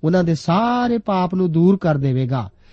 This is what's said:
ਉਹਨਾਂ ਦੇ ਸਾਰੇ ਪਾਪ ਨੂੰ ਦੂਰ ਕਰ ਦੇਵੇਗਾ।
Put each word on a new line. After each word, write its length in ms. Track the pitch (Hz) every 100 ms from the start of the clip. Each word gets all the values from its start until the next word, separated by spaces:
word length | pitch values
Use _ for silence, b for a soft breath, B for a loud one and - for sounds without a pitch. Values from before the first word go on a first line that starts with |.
ਉਹਨਾਂ 200 | 156 180
ਦੇ 120 | 170 160
ਸਾਰੇ 640 | - 175 233 247 240 233
ਪਾਪ 380 | - 190 180 185
ਨੂੰ 160 | 185
ਦੂਰ 260 | 160 175 196
ਕਰ 200 | 175 147
ਦੇਵੇਗਾ। 520 | 139 127 127 131 101 _ b